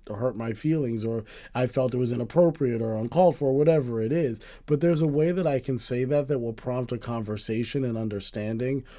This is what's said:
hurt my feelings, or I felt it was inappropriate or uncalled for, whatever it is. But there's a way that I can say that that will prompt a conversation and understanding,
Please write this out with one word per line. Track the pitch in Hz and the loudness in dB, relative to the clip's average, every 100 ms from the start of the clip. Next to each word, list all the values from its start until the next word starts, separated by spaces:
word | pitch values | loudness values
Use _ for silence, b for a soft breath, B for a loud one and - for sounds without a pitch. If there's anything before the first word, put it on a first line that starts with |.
| - | -10
hurt | 104 123 113 | -4 -2 -2
my | 113 | -4
feelings, | 110 151 160 131 117 | -2 0 0 0 -2
or | 110 113 110 B B | -2 -4 -6 B B
I | 120 127 | -2 0
felt | 135 131 | 0 0
it | 123 | 0
was | 123 | 0
inappropriate | 120 117 160 175 147 131 117 | -2 0 4 4 4 0 0
or | 113 | -2
uncalled | 110 117 160 180 - | -2 0 4 4 4
for, | 139 | 2
whatever | 131 151 160 123 113 | 4 4 4 2 -2
it | 113 | 0
is. | 156 147 113 B B - | 0 0 -2 B B -2
But | 147 | 2
there's | 170 165 | 4 4
a | 156 | 2
way | 143 160 | 2 2
that | 180 165 | 2 0
I | 135 | 0
can | 127 127 | 0 -4
say | - 123 | -2 -2
that | 127 147 139 | 2 0 2
that | 139 | -2
will | 117 | -2
prompt | 113 - 127 123 | -4 -4 -4 -4
a | 120 | -6
conversation | 117 117 107 104 - 113 117 143 | -4 -4 -4 -6 -2 -2 -2 -2
and | 127 113 | -2 -2
understanding, | 113 101 - 110 107 113 127 139 B | -4 -4 -6 -6 -4 -2 -2 -2 B